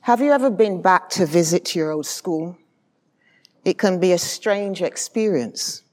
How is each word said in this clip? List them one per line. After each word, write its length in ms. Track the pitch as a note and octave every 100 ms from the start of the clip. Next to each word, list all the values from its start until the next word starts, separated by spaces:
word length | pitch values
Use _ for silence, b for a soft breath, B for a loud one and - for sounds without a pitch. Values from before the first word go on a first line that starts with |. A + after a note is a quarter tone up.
| -
Have 140 | A#3+
you 120 | C#4+
ever 180 | C#4+ C4
been 320 | G#3 A3 F#3
back 300 | F#3 F3+ -
to 160 | - E3
visit 480 | E3 D#3+ F3 - F3
your 160 | D#3
old 160 | D#3 D3
school? 500 | - F#3+ D#3+ E3 F3 _ _ _ _ _ _ b b b _
It 140 | - F3
can 220 | G3+ F#3
be 120 | F#3
a 60 | F3
strange 640 | - - A3+ G3+ G3+ F3+
experience. 1000 | F3 - - - A3 E3 A#2 - - - _